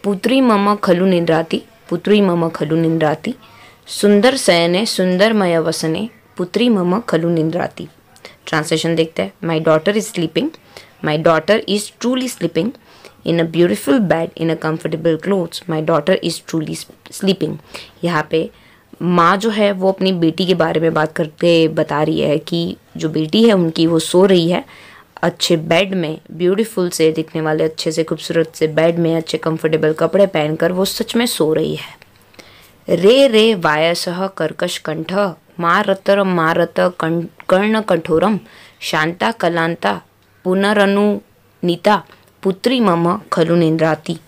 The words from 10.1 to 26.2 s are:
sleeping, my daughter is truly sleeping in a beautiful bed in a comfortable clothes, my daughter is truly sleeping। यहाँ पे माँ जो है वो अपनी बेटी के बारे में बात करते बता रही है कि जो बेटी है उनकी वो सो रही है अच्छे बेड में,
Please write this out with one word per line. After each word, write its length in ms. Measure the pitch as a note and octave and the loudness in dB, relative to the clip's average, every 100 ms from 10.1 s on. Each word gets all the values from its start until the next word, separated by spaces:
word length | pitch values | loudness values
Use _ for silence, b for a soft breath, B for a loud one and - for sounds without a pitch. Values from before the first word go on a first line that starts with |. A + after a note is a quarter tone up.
sleeping, 340 | - D#3+ - C#4+ - B B B B | -4 -4 -2 -4 -8 B B B B
my 120 | D#3 D3+ | -4 0
daughter 460 | E3 D#3+ D#3+ G#3+ - | 2 2 2 -2 0
is 120 | G3+ G#3 _ | -6 -6 _
truly 360 | A#3 B3+ B3+ - | -4 -2 -4 -6
sleeping 300 | E3 D#3+ G#3 - B B B B - | -4 -2 -4 -8 B B B B -4
in 120 | E3+ | -2
a 80 | E3 | -2
beautiful 440 | E3 F3 G3+ - C#4 F3+ | 0 0 0 0 0 2
bed 180 | E3 E3 - | 0 -2 -4
in 180 | E3 | -4
a 20 | D#3+ | -2
comfortable 520 | D#3+ D#3+ D#3+ D#3+ E3 D#3 | -4 -6 -6 -4 -2 -2
clothes, 460 | F3+ G3 E3 - - | -2 -4 -4 -10 -6
my 120 | D#3+ D#3 | -4 0
daughter 300 | D#3+ D3 F#3+ | 0 0 -2
is 180 | E3+ D#3+ - | -2 -8 -6
truly 340 | E3 D#3 E3 - - - | -6 -6 -10 -14 -20 -20
sleeping। 460 | - F#3+ F#3 D#3 D3+ B B B B | -4 -2 -2 -4 -6 B B B B
यहाँ 240 | E3+ D#3+ D3+ | -2 -2 0
पे 180 | D#3+ D#3+ b b b b - | -2 -4 b b b b -6
माँ 360 | E3 F3 E3+ G3 | 0 4 4 2
जो 120 | A3+ | -2
है 220 | G#3+ G3+ | 0 0
वो 200 | F#3+ F#3+ | 2 -2
अपनी 200 | F#3+ F#3+ | 0 -2
बेटी 340 | F3+ E3 D#3+ | 0 0 0
के 80 | F3+ | -2
बारे 260 | F3 E3 D#3 | 0 0 0
में 140 | E3 | 0
बात 200 | D#3 D#3 | 0 -2
करते 540 | - D#3 - F3 E3 D#3+ | -2 -6 0 2 4 2
बता 360 | D#3+ D3+ D3 | 0 -2 -2
रही 160 | D#3 D#3 | 0 0
है 160 | D3 D3 | 0 -2
कि 400 | D3+ E3+ F3 - _ D#3+ | -2 -6 -6 -8 _ -8
जो 120 | D#3+ | -4
बेटी 340 | D#3 D#3 G#3 | -2 0 4
है 100 | A3+ | 4
उनकी 340 | G3 E3 D#3+ E3 | 4 2 2 2
वो 120 | E3 | 2
सो 260 | D#3+ F3+ | 2 2
रही 240 | F#3+ F#3 E3 | 6 4 2
है 160 | F3 - B B B B - | -2 -6 B B B B -4
अच्छे 360 | E3 E3+ - E3+ | -4 -4 -2 0
बेड 360 | D#3+ E3 G3 | 2 0 2
में, 260 | F#3+ D#3 D#3 | -2 -4 -8